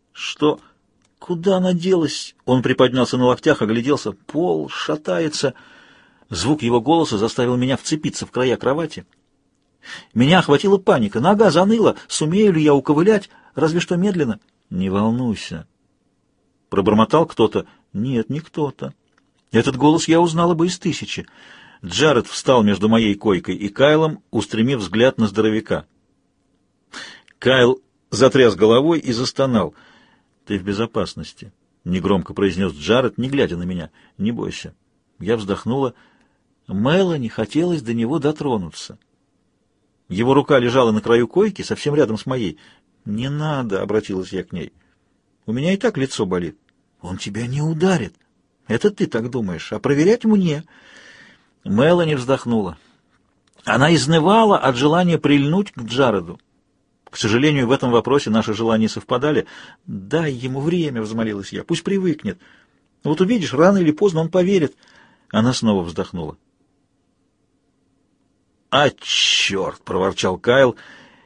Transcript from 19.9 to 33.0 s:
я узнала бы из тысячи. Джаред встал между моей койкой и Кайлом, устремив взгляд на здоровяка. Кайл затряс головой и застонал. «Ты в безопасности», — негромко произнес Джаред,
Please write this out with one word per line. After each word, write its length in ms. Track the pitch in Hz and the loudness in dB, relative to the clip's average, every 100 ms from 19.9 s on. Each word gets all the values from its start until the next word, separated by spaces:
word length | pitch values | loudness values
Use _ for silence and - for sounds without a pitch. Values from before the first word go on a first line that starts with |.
| 156 - | 2 2
я 120 | 165 | 4
узнала 340 | 175 160 170 | 4 2 0
бы 120 | 165 175 | 0 -2
из 120 | 180 | -2
тысячи. 480 | 180 135 107 - - _ - - - _ | -4 -6 -8 -12 -12 _ -20 -20 -20 _
Джаред 420 | 92 87 151 123 - | -10 0 2 2 0
встал 360 | - - 127 | -4 2 4
между 260 | 104 95 107 | 4 2 2
моей 260 | 113 110 | 2 2
койкой 420 | 101 110 90 - 92 | 0 0 0 -2 -6
и 120 | 101 | -6
Кайлом, 540 | - 139 156 160 147 - | 2 2 4 0 -4 -6
устремив 500 | 117 - 110 117 135 | -6 -4 -2 0 -2
взгляд 360 | 90 107 127 - | -4 2 2 2
на 80 | 110 | -2
здоровяка. 600 | 98 110 107 107 85 - _ _ _ _ _ _ _ _ _ _ - - - _ _ | 0 0 0 -4 -6 -6 _ _ _ _ _ _ _ _ _ _ -20 -20 -20 _ _
Кайл 420 | 120 131 123 131 _ _ _ | 2 4 4 2 _ _ _
затряс 440 | 104 127 131 120 | 2 4 6 4
головой 440 | 90 107 117 151 165 | 6 4 6 4 0
и 140 | - | -2
застонал. 600 | 113 127 - 135 117 80 - _ _ _ _ _ _ | -4 -4 -2 0 0 -2 -8 _ _ _ _ _ _
«Ты 140 | - 101 | -8 -6
в 40 | |
безопасности», — 880 | 95 101 113 113 87 - 78 - - _ _ _ | -4 -4 -4 -4 -6 -8 -16 -16 -20 _ _ _
негромко 500 | 90 90 95 98 - | -6 -4 0 0 0
произнес 400 | - 98 85 95 | -2 0 0 -4
Джаред, 420 | 73 76 120 | -4 0 0